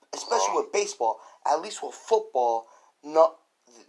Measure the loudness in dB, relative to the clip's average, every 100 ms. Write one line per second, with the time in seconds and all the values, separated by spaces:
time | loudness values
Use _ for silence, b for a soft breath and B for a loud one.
0 | -14 -12 -4 0 0 0 0 -2 -2 -2
1 | -2 -2 b b -2 -2 -2 -10 -12 -10
2 | 0 0 0 -2 0 -2 -6 b b b
3 | -2 4 4 4 _ _ _ -20